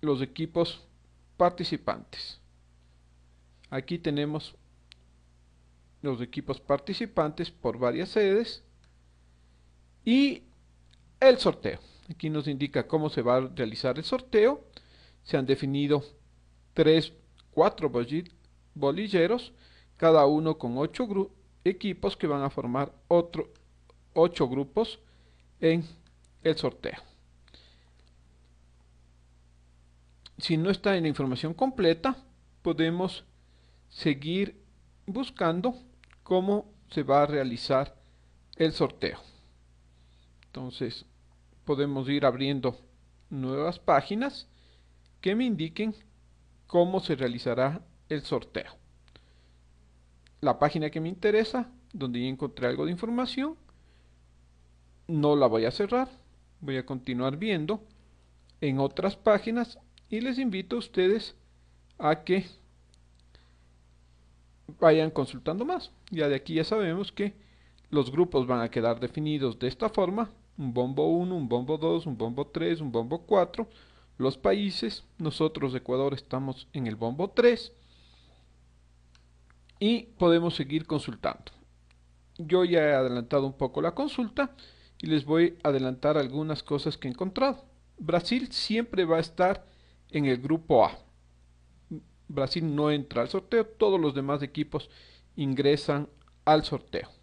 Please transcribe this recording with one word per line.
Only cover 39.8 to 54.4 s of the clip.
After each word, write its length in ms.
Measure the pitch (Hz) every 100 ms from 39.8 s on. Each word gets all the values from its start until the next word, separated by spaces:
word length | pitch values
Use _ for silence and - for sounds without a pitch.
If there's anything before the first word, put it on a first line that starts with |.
| _ _ _ _ _ _ _
Entonces, 600 | - 127 - 120 - - _ _ _ _ _
podemos 440 | - 143 143 135 127
ir 180 | 143 139
abriendo 520 | 123 135 143 123 113 - _ _ _ _
nuevas 480 | 139 131 135 156 175
páginas 720 | - 147 - 208 277 - - _ _ _ _ _ _ _
que 120 | 185
me 100 | 208
indiquen 500 | 254 190 160 165 220 208 - _ _ _ _ _ _
cómo 340 | 175 175 190
se 140 | -
realizará 680 | 143 131 120 131 120 131 160 - _ _
el 120 | 156
sorteo. 540 | - 131 - - - - _ _ _ - _ _ _ _ _ _ _ _ _ _ _ _
La 180 | 147 120
página 320 | 139 165 151
que 100 | 160
me 80 | 165
interesa, 600 | 185 208 214 220 262 - - _
donde 280 | 196 135 120
ya 60 | 127
encontré 400 | 131 143 - 123
algo 180 | 131
de 80 | 151
información, 640 | 175 226 240 254 - 285 320 - _ _ _ _ _ _ _